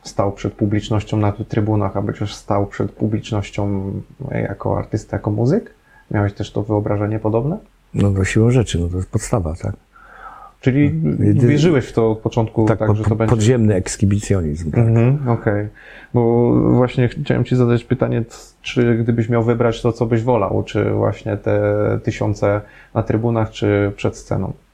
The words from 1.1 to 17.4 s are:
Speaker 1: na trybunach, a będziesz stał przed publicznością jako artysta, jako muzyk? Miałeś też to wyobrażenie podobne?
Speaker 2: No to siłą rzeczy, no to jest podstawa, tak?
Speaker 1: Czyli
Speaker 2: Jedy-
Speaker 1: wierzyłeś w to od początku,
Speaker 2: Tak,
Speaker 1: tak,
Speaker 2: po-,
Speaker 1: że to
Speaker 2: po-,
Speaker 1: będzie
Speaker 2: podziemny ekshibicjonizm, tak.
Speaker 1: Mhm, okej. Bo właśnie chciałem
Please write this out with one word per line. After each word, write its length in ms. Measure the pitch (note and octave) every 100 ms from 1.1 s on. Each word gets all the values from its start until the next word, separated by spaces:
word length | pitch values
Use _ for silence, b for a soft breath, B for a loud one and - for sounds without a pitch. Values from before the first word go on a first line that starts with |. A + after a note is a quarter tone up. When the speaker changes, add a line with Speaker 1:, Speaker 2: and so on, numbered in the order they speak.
| G#2+
Speaker 1:
na 160 | G#2
trybunach, 640 | G2 G#2+ - G#2+ G#2+ G2 G2+
a 60 |
będziesz 320 | G2+ - G#2
stał 320 | - - G2+ G2+
przed 260 | - G#2
publicznością 1000 | - A2+ G#2+ - G#2+ G2 - G2+ G2 G2 G2 - - -
jako 480 | A2+ G#2+ G2+ - G2+
artysta, 380 | G#2 A2 - G#2
jako 140 | G#2+
muzyk? 400 | G#2 A#2+ G3 A#3 _ b b b
Miałeś 220 | G#2+ G2+
też 200 | - G2+
to 100 | -
wyobrażenie 560 | G#2+ G#2+ G#2 G2+ G#2 A2
podobne? 400 | A2 A2 C3 G3 - _ _
Speaker 2:
No 160 | - G2+
to 140 | F#2+
siłą 260 | F#2 - A2+
rzeczy, 280 | B2+ A2 -
no 80 | E2+
to 80 | F2+
jest 140 | F#2
podstawa, 440 | A2 - A#2+ E2 D#2+
tak? 100 | G2+ G2+ _ B B B B B B B
Speaker 1:
Czyli 400 | - C3 D3 D#3+ D#3 C#3
Speaker 2:
Jedy- 280 | G#2 G#2 A#2
Speaker 1:
wierzyłeś 400 | D3 D#3+ D3 A2+
w 60 |
to 180 | - A2+
od 80 | G#2+
początku, 480 | - - A2 - A2
Speaker 2:
Tak, 120 | G#2+
Speaker 1:
tak, 100 | G#2+
Speaker 2:
po-, 60 |
Speaker 1:
że 80 | G#2
to 60 | G#2+
Speaker 2:
po-, 80 | G#2+
Speaker 1:
będzie 180 | A2 A#2+
Speaker 2:
podziemny 380 | G#2+ B2+ A2
ekshibicjonizm, 960 | G2 F2+ - G2 G2+ - G2 D#2+ D2 E2
tak. 100 | -
Speaker 1:
Mhm, 480 | A#2 A2+ A#2 C#3+ C3
okej. 400 | A#2 - G#2 G#2 B B B B
Bo 380 | B2 A#2 A#2 A#2+ B2 A#2
właśnie 360 | B2 B2 - B2
chciałem 360 | - D3 B2